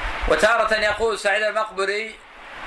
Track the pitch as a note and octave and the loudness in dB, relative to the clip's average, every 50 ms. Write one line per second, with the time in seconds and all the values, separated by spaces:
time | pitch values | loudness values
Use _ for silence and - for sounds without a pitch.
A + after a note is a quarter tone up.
0 | - - - - - - D#3+ D#3+ G#3 G#3+ A#3 A3+ A3 A3 A3 G#3+ G#3+ G#3+ G#3 G#3 | -6 -6 -6 -2 0 2 2 4 4 4 4 4 2 2 2 2 2 0 0 0
1 | A3+ A3+ G3+ - - G3+ G3 G#3+ G#3+ G#3 G3+ A3 G#3+ G#3+ F#3 F#3+ G3 G3 G3+ G#3+ | 0 0 0 0 0 0 2 2 0 0 0 0 -2 -2 -2 -4 -2 -2 -2 -2
2 | A3 A3 G#3+ - - - - - - - - - - | -4 -8 -10 -16 -20 -20 -20 -20 -20 -18 -16 -14 -12